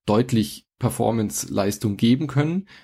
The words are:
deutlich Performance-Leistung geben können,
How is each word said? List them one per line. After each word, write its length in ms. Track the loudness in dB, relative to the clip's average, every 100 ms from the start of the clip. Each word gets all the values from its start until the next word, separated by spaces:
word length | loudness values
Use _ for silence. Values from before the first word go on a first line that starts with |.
| 0
deutlich 560 | 2 2 0 0 -4 _ -4
Performance-Leistung 1160 | -4 0 0 0 -2 -4 -4 -2 -2 -2 -4 0
geben 300 | 2 2 0
können, 420 | 0 0 -2 -6 -14